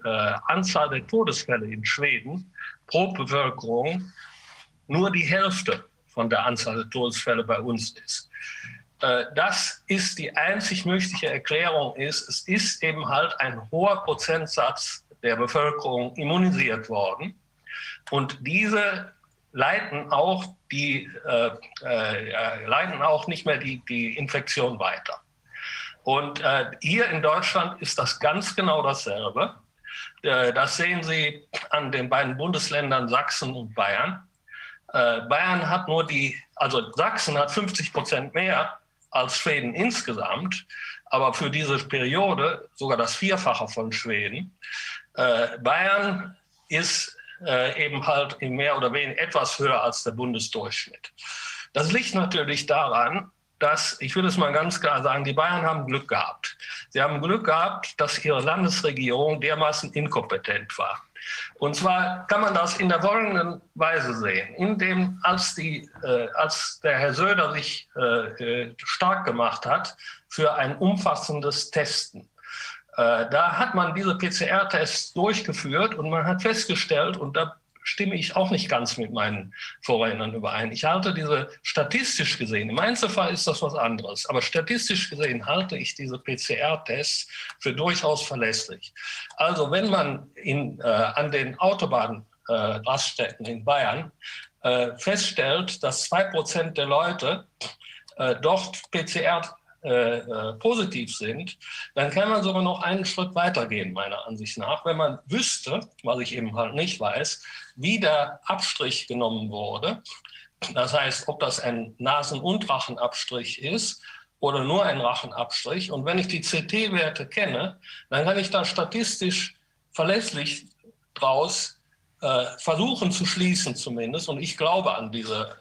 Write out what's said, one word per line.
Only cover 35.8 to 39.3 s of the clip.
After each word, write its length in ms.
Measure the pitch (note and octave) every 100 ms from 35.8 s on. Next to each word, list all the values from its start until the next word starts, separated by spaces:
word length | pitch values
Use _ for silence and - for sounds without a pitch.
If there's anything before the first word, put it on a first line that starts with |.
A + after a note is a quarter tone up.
| D#3
nur 180 | E3 D#3+
die, 300 | C#3 C#3 - - -
also 340 | C#3 B2+ A2+
Sachsen 440 | D3 G3+ - - D3
hat 120 | C#3+
fünfzig 420 | G#3+ G3 - D3+
Prozent 440 | D3 - C3+ C#3 E3
mehr 420 | F#3+ C#3+ D#3 - _ _ _
als 280 | C3 B2+